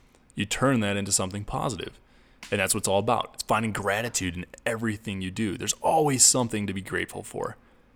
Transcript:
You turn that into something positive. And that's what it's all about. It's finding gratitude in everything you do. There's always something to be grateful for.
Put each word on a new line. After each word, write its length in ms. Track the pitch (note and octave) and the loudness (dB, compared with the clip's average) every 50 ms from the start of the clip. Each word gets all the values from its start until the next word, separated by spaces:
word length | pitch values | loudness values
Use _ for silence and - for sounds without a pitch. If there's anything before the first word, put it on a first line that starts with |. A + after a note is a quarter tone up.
| _ _ _ _ _ _ _ | _ _ _ _ _ _ _
You 100 | - G#2 | -6 -4
turn 360 | G2+ - - B2+ C3+ C3+ A#2 | -2 0 2 2 4 4 4
that 160 | G#2 G2+ G2+ | 2 2 0
into 160 | G2+ G2+ G2+ F#2+ | -2 0 0 0
something 320 | - G2 F#2 F#2+ G#2 G#2 | 0 0 -2 -4 -6 -6
positive. 540 | - - C#3+ D#3 D3+ A2+ E2+ - - - - - _ _ - - _ - _ - - | -4 -4 -2 -2 -2 -4 -4 -6 -10 -10 -14 -20 _ _ -20 -20 _ -20 _ -6 -2
And 100 | - G2+ | 0 2
that's 140 | G2 F#2 - | 2 2 2
what 60 | G#2+ | 0
it's 80 | - G#2 | 2 4
all 100 | G2 G2+ | 2 4
about. 320 | G#2+ A#2+ A#2+ G#2 - - - | 4 4 2 0 0 -4 -8
It's 80 | - - | -12 -2
finding 300 | - A#2+ G#2+ A2+ A2 G2+ | 0 2 2 2 0 -2
gratitude 640 | A2 G2+ G2+ G2 G#2+ A#2 A#2 A#2 - F#2+ F2+ E2+ | -2 0 0 0 0 -2 -2 -2 -2 -2 -2 -2
in 100 | F2+ F2 - - - - | -4 -8 -10 -12 -6 -4
everything 560 | A#2+ A#2 A2 A#2 A2+ G#2 G#2 - A2 G2 F#2+ F#2 | -4 -2 0 0 -2 -2 -2 -4 -6 -6 -4 -4
you 80 | F#2 | -4
do. 280 | F#2+ G#2 A2+ G2+ F2 - | -2 -2 -2 -2 -2 -2
There's 160 | - G#2+ - | -4 -4 -4
always 500 | - - E3+ E3 D#3+ D#3 D3 C3+ B2 - | 0 0 2 4 4 4 4 4 6 6
something 420 | - - C3 B2 A2 - G#2+ G#2 | 6 6 4 2 2 0 -2 -2
to 60 | G2 F#2+ | -2 -2
be 80 | G2 | -4
grateful 420 | F#2 - F2+ F2 F#2 - - F#2+ G2+ | -4 -4 -2 -2 -2 -4 -6 -10 -12
for. 340 | - - G#2+ - - - - - _ _ _ _ _ _ | -8 -8 -6 -6 -6 -8 -10 -18 _ _ _ _ _ _